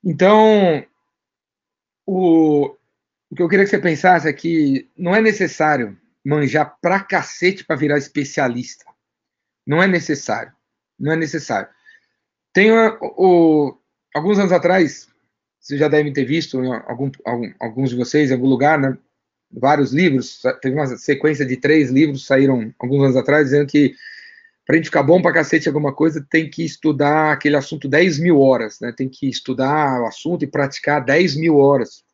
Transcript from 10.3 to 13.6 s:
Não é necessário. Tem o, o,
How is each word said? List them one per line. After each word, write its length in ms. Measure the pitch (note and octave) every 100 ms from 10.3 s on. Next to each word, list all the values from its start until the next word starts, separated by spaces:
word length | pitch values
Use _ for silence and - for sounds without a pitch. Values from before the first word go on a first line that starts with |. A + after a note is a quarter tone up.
| A2 A#2 _ _ _ _ _
Não 140 | C#3+
é 40 | D#3+
necessário. 520 | D#3+ E3 - G#2 F#2+ _ _ _ _ _ _ _ _
Tem 180 | - G#3+
o, 280 | A3+ A3 A3
o, 800 | - - F#3 F3 E3 D3+